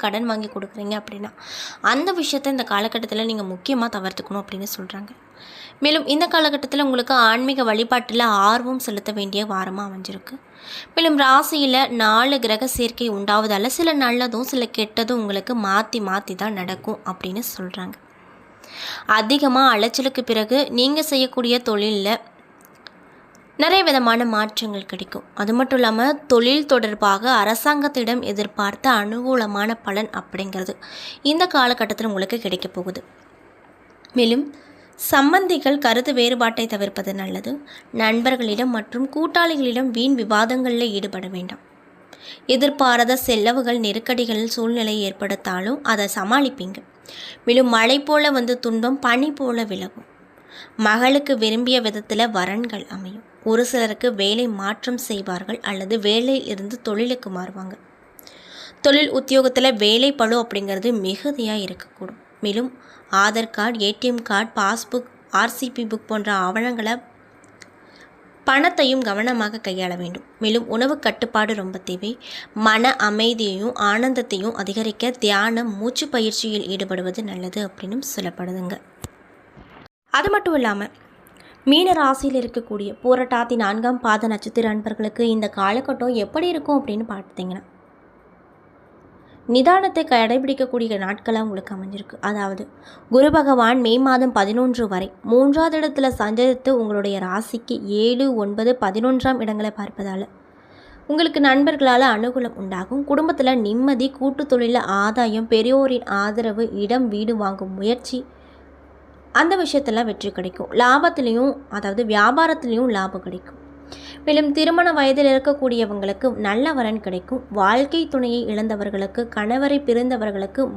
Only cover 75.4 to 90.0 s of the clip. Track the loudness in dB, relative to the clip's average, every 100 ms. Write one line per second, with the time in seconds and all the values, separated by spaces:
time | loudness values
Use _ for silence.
75.4 | 2 0 -4 -4 -4 -4 -4 -2 -2 -2
76.4 | -4 -4 -4 -6 -4 -4 -6 -6 -10 -8
77.4 | -8 -8 -8 -10 -10 -8 -8 -8 -8 -8
78.4 | -8 -8 -8 -10 -14 _ -20 -20 _ -20
79.4 | _ -20 -20 -20 -20 _ _ -2 2 0
80.4 | 2 2 0 -2 -6 -12 _ _ -20 -20
81.4 | -20 -4 2 4 4 4 2 2 0 -2
82.4 | -2 -6 -8 -8 -8 -4 2 2 2 0
83.4 | 0 0 0 0 -2 0 0 2 0 -2
84.4 | -2 -2 0 -2 -4 -4 -6 0 0 2
85.4 | -2 0 0 0 -2 -2 -2 -2 -2 -2
86.4 | -2 -2 0 0 0 -6 -6 -10 -12 -10
87.4 | -8 -8 -12 -20 _ _ _ _ _ _
88.4 | _ _ _ _ _ -20 -20 -20 -20 -16
89.4 | 0 4 6 4 4 0